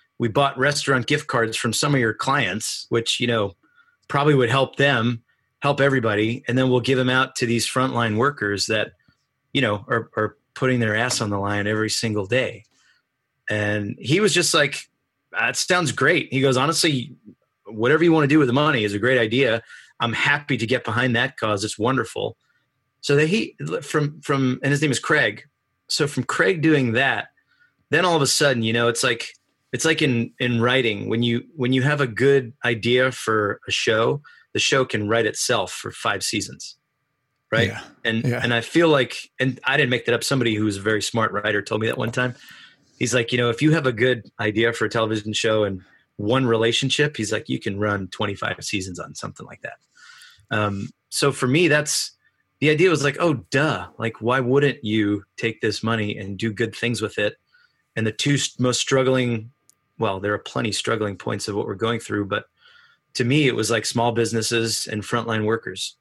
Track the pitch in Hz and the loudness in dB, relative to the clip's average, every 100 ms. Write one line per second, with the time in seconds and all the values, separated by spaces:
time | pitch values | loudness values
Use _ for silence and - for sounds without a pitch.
0 | _ - 117 104 139 127 139 143 - 131 | _ -4 -2 2 0 2 0 0 0 0
1 | 120 147 - 127 113 113 120 110 147 139 | 0 -2 -2 -2 -2 -2 -4 -2 0 2
2 | 113 107 - 139 101 101 - - - 117 | 0 0 0 0 0 -2 -6 -8 -4 -2
3 | 113 - 120 117 101 - _ _ _ _ | 0 -2 0 0 -2 -6 _ _ _ _
4 | - 143 147 143 120 135 131 - 143 127 | -4 0 4 4 4 2 0 2 2 4
5 | 117 117 - _ _ _ 143 147 139 135 | 0 -2 -8 _ _ _ -2 2 2 2
6 | 113 104 110 123 - 127 131 123 117 131 | 2 2 0 -2 -2 2 4 2 2 2
7 | 127 131 131 - 120 117 - 127 131 120 | 2 2 0 -2 0 0 0 0 0 0
8 | 117 107 135 147 104 101 - 110 104 - | 0 2 0 0 -4 -2 -2 -2 -2 -8
9 | _ _ _ _ _ 139 120 104 - 117 | _ _ _ _ _ -2 0 0 -2 -4
10 | 110 - 107 - _ - 131 127 110 107 | -2 -4 -4 -6 _ -4 0 2 0 0
11 | 123 - 110 101 101 104 101 110 110 - | -2 -2 -2 -2 -2 -2 -2 -2 -2 -2
12 | 113 104 95 123 113 - - _ _ _ | -2 -2 0 0 -2 -6 -18 _ _ _
13 | _ _ _ _ - 107 104 104 101 - | _ _ _ _ -6 -2 -2 -2 -4 -6
14 | 110 170 214 175 156 165 143 - - _ | 0 2 4 2 2 2 0 -2 -14 _
15 | _ _ _ 92 113 131 - 180 156 104 | _ _ _ -4 -2 -2 0 0 0 2
16 | 135 170 - 135 135 123 143 160 170 135 | 2 2 0 0 2 2 2 2 0 0
17 | - - 107 - _ _ - 110 117 156 | -4 -14 -20 -20 _ _ -14 -2 2 4
18 | 170 160 143 156 131 127 151 135 107 101 | 6 6 6 4 4 4 2 2 0 0
19 | 120 127 110 127 131 113 - - - - | 2 2 2 2 2 0 -4 -18 -20 -4
20 | 117 110 143 143 147 127 110 123 - 113 | -4 0 0 0 0 -4 0 -2 0 0
21 | 127 117 131 - 110 101 107 - 113 131 | 0 2 0 -2 -2 -2 -4 -2 0 0
22 | 110 - 107 - _ _ _ _ _ _ | -2 -6 -8 -8 _ _ _ _ _ _
23 | - 143 156 220 - - 147 180 - 156 | 0 2 4 0 -2 -8 -6 -6 -2 -2
24 | 147 147 - 139 131 127 139 143 151 - | -2 -4 -2 0 0 0 0 0 0 0
25 | - 151 113 113 - _ _ _ - - | 2 2 2 -2 -12 _ _ _ -6 -2
26 | 147 135 120 - 185 180 156 147 127 113 | -2 -2 -2 2 2 2 4 4 2 2
27 | 135 110 - _ _ _ _ _ _ 156 | 0 -2 -6 _ _ _ _ _ _ 2
28 | 180 160 135 - 143 123 113 117 120 117 | 4 4 2 2 2 2 0 2 2 2
29 | 131 117 - - _ _ _ - 160 147 | 0 -2 -6 -16 _ _ _ -2 0 2
30 | 147 117 117 - 123 117 120 131 117 101 | 2 0 -2 -4 -2 2 2 2 2 -2
31 | 104 113 120 120 - - 123 131 131 147 | -2 0 0 -2 -4 -6 0 2 2 0
32 | 131 104 135 139 117 - 120 117 110 123 | -2 2 4 4 2 -4 -2 -2 2 2
33 | 131 123 - 107 104 - - - - 110 | 2 0 -2 0 0 -4 -6 -2 0 2
34 | 120 143 - - _ 156 - 139 127 107 | 2 -2 -6 -20 _ -4 0 2 0 -2
35 | 104 113 107 - - 117 92 - 104 - | 0 0 0 -2 -2 0 -2 -8 -12 -6
36 | 117 101 - 107 98 - - - _ _ | -4 -2 -4 -4 -6 -10 -18 -20 _ _
37 | _ _ _ _ _ 113 104 - - - | _ _ _ _ _ 0 0 -2 -14 -8
38 | 117 113 127 120 120 117 113 165 170 143 | -4 -2 -2 -2 -2 -2 0 2 4 4
39 | 120 - - - 131 123 - 143 131 123 | 0 -6 -14 -4 -4 -2 0 2 2 0
40 | - 117 - 135 117 107 107 98 101 107 | 0 -2 0 0 0 2 0 0 -2 -2
41 | - 117 110 95 107 104 101 110 110 127 | -2 -2 0 0 -2 -2 -2 -2 -2 -2
42 | 113 120 127 123 - - - _ _ _ | -2 -2 -2 -4 -16 -20 -20 _ _ _
43 | 123 123 113 123 120 113 151 160 131 110 | -2 0 0 0 0 2 2 2 2 2
44 | 127 120 - - 107 104 117 117 107 117 | 0 0 -4 -4 -2 2 0 0 -2 0
45 | 110 110 107 107 113 110 104 95 - _ | 0 -2 -4 -2 0 2 0 -4 -12 _
46 | _ - 104 127 127 113 113 113 135 - | _ -6 0 2 2 2 2 0 0 0
47 | 147 147 104 107 - 123 110 98 104 101 | 0 -2 -4 -4 -4 -6 -4 -2 -2 -2
48 | 95 - 104 98 107 101 - 104 92 90 | -6 -6 -6 -4 -6 -6 -6 -6 -6 -10
49 | - 73 - - - - - - _ _ | -12 -12 -12 -12 -18 -16 -16 -16 _ _
50 | - - - _ _ 107 104 98 110 - | -20 -20 -20 _ _ -2 -2 -4 -8 -14
51 | _ - 143 127 127 147 170 151 147 - | _ -2 0 0 0 2 4 2 2 -4
52 | - - _ _ _ _ 147 151 185 151 | -4 -10 _ _ _ _ 2 4 4 4
53 | 139 135 170 127 92 135 151 101 90 - | 2 2 0 0 -2 0 0 -2 -6 -6
54 | 113 - 110 131 123 139 143 - 107 110 | -6 -4 0 0 2 4 2 0 -2 0
55 | 101 104 - - 113 110 110 101 110 113 | 2 0 -4 -6 -6 -2 -4 -2 -2 -2
56 | 104 107 98 95 113 104 113 - 120 113 | -2 -6 -8 -6 -4 -2 -4 -4 -4 -2
57 | 107 - 104 - _ _ _ _ _ - | -4 -2 -2 -4 _ _ _ _ _ -4
58 | 110 - 139 143 - - 127 117 - 135 | -4 -2 0 0 0 -2 0 0 0 2
59 | 131 131 123 117 113 - _ _ _ - | 4 2 0 -2 -6 -18 _ _ _ -4
60 | 113 95 104 104 - 127 117 98 - 113 | -4 -2 -2 -4 -4 -4 -4 -4 -2 -2
61 | 107 95 - 104 - 101 - 98 113 117 | -2 -4 -6 -6 -4 -4 -6 -4 -4 -4
62 | - 104 98 101 - _ _ - _ _ | -4 -4 -2 -4 -6 _ _ -20 _ _
63 | _ - 120 147 139 110 110 113 - 123 | _ -4 0 2 2 0 0 -2 -2 0
64 | 120 113 113 113 107 117 113 - - 107 | 0 0 0 -2 -2 0 0 -4 -6 -8
65 | 98 120 113 110 107 113 - 95 - - | -4 -4 -2 -2 0 -2 -4 -10 -10 -12